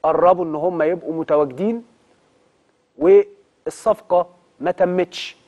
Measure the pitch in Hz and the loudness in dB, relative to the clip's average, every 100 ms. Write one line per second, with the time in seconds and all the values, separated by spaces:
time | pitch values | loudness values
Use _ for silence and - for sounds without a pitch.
0 | 156 156 175 185 170 151 175 170 151 180 | 0 2 2 2 -2 -4 -4 -2 -2 -2
1 | 143 160 156 151 147 127 202 233 226 _ | -6 -8 -2 -2 -2 -4 -6 -6 -12 _
2 | _ _ _ _ _ _ _ _ _ - | _ _ _ _ _ _ _ _ _ -2
3 | 180 403 403 _ _ _ - - 226 202 | 6 6 4 _ _ _ -14 -6 -4 -4
4 | - 180 175 _ _ _ 151 175 180 185 | 0 -2 -2 _ _ _ -6 -2 0 0
5 | 175 - - - | -4 -8 -16 -18